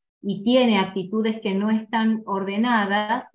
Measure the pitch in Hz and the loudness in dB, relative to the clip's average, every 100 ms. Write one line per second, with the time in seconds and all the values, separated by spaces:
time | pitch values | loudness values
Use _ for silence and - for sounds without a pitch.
0 | _ _ 196 190 226 254 247 202 185 196 | _ _ -6 -4 2 4 6 4 2 -4
1 | 180 220 220 220 208 190 208 220 220 226 | -4 -2 -2 -2 -2 -2 0 -2 -2 0
2 | 220 220 - 196 190 202 247 226 196 208 | 0 0 -2 -6 -4 -2 0 0 0 0
3 | 214 240 - | -2 -4 -6